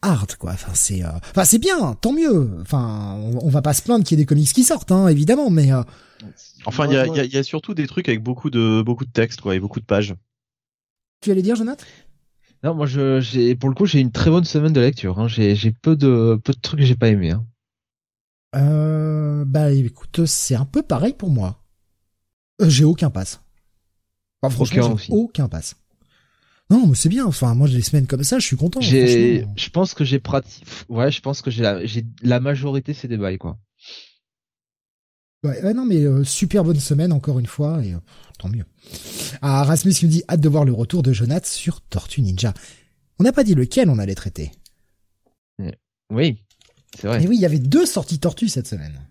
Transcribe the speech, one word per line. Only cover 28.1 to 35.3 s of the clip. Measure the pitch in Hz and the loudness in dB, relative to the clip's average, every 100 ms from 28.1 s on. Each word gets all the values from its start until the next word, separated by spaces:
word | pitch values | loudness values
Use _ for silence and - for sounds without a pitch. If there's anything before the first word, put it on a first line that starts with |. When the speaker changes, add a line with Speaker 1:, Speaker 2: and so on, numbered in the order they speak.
| 131 | -2
Speaker 1:
ça, | 139 254 | -2 -2
je | - | -2
suis | 127 | 0
content, | 165 262 | -2 0
Speaker 3:
J'ai, | 226 131 123 120 120 120 | 2 4 4 4 4 2
Speaker 1:
franchement. | 107 101 | -4 -8
Speaker 3:
je | - | -4
pense | 170 185 | -2 -2
que | - | -2
j'ai | 139 135 | -2 -2
prati-, | - 135 - - - - - | -2 -4 -4 -20 -20 -20 -8
ouais, | 117 131 | -2 -2
je | 147 | -2
pense | 135 139 | -8 -8
que | - | -6
j'ai | 117 | -2
la, | 110 98 | -2 -2
j'ai | 95 110 113 - | -6 -8 -8 -4
la... | 120 123 | 0 0
majorité, | 135 139 143 135 131 | 0 -4 -4 -6 -6
c'est | 147 127 | -10 -8
des | 113 | -6
bails, | 98 92 | -4 -6
quoi. | 87 104 _ _ - - - _ _ _ _ _ _ _ _ _ _ _ _ | -10 -14 _ _ -20 -20 -20 _ _ _ _ _ _ _ _ _ _ _ _